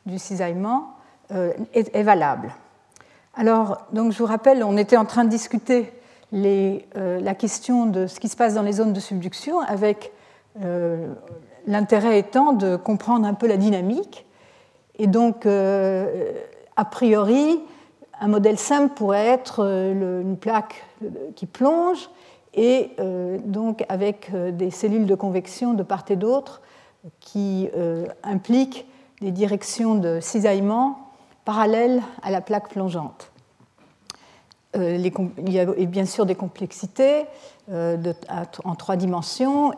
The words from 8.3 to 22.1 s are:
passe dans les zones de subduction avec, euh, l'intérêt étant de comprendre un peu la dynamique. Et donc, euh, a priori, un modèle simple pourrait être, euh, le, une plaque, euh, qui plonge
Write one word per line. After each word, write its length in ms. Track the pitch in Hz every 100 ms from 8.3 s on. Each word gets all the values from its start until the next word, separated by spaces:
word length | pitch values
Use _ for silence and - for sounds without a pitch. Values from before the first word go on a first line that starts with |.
| -
passe 180 | 233
dans 80 | 214
les 120 | 202
zones 200 | 202 220
de 60 | 196
subduction 600 | - 190 175 - 285 339
avec, 500 | - 196 208 208 - - _ _ _ 214
euh, 460 | 185 175 170 165 165 - - - - - -
l'intérêt 540 | 208 208 214 226 214
étant 340 | 202 262 285
de 220 | 240 190 180
comprendre 500 | 180 208 - 240 208
un 80 |
peu 140 | 208 233
la 100 | 196
dynamique. 680 | 208 190 185 262 403 - - _ _ _ _ _ _ -
Et 60 | 214
donc, 380 | 220 233 226 214
euh, 880 | 202 190 196 190 190 196 185 - - - - - -
a 80 |
priori, 800 | 208 - 240 208 202 254 302 330 - - - _ - -
un 80 | 208
modèle 300 | 214 208 214
simple 360 | - 285 285 277
pourrait 320 | 208 202 220
être, 360 | 254 254 -
euh, 300 | 196 190 190
le, 280 | 190 185 180
une 140 | 185 190
plaque, 480 | 214 220 214 - - -
euh, 60 | 214 - 139 -
qui 80 | 175
plonge 640 | - 262 330 349 330 -